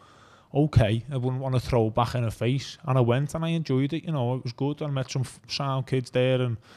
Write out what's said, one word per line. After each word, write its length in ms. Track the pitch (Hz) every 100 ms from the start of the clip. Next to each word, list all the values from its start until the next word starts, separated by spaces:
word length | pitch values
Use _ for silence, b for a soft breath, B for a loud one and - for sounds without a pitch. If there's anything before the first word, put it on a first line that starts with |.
| B B B B B
"Okay," 500 | 139 151 - 107 113 127
I 60 | 139
wouldn't 240 | 123 127
wanna 180 | 135 127
throw 300 | - 123 110
back 240 | 110 120
in 80 | 123
her 60 | 117
face. 460 | - 113 135 - - 160
And 120 | 131
I 20 |
went 320 | 117 123 143
and 100 | 160
I 60 | 165
enjoyed 440 | 165 156 131 139
it, 100 | 160
you 80 | 156
know, 240 | 151 120 127
it 80 |
was 100 | 123
good. 260 | 117 139 147
I 60 | 151
met 220 | 135 131
some 140 | 135
f-, 160 | 131 - -
sound 400 | - 139 135 127
kids 240 | 135 123
there 280 | 127 127 127
and 160 | 127 110 B